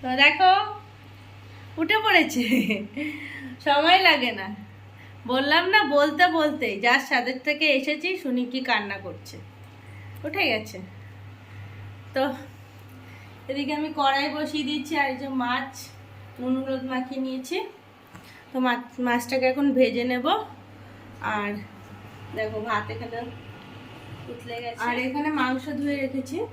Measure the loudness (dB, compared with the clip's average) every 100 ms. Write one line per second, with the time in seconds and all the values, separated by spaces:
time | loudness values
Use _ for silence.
0 | -2 6 6 8 6 6 2 -6 -14 -20
1 | -20 -20 -20 -20 -18 -18 -14 -4 2 2
2 | 6 4 4 2 2 2 2 -2 -4 -6
3 | -6 -8 -12 -12 -12 -6 2 4 8 8
4 | 8 6 2 -2 -8 -10 -14 -18 -20 -20
5 | -20 -16 -2 0 4 4 6 6 6 6
6 | 4 6 4 6 2 0 -4 0 4 4
7 | 4 0 0 -4 -2 0 4 2 2 -2
8 | -2 -4 -2 -2 -2 -4 -2 -2 -2 -8
9 | -8 -14 -14 -18 -18 -20 -20 -20 -20 -18
10 | -16 -10 -8 -2 0 0 -4 -12 -14 -16
11 | -18 -18 -18 -18 -18 -16 -16 -14 -14 -16
12 | -8 -2 -2 -2 -12 -18 -20 -20 -18 -18
13 | -18 -18 -18 -18 -8 -4 -2 -2 -2 2
14 | 4 4 2 -2 -4 -2 -2 -2 -2 2
15 | 2 0 -4 -2 0 0 -4 -10 -16 -18
16 | -20 -18 -18 -8 -2 0 0 -4 -2 -4
17 | -4 -4 -4 -4 -4 -4 -4 -12 -20 -20
18 | -20 -20 -20 -20 -8 0 2 0 -4 -4
19 | 0 0 0 2 2 4 2 6 4 4
20 | 0 0 2 0 0 -12 -18 -18 -18 -18
21 | -18 -10 -4 -2 -2 -6 -10 -16 -18 -18
22 | -18 -16 -12 -6 -4 -4 -2 -2 -2 -8
23 | -8 -8 -8 -10 -16 -18 -16 -18 -16 -18
24 | -16 -14 -12 -12 -10 -8 -8 -4 -2 0
25 | 0 0 0 2 2 0 -2 -4 -2 0
26 | -2 -4 -4 -4 -6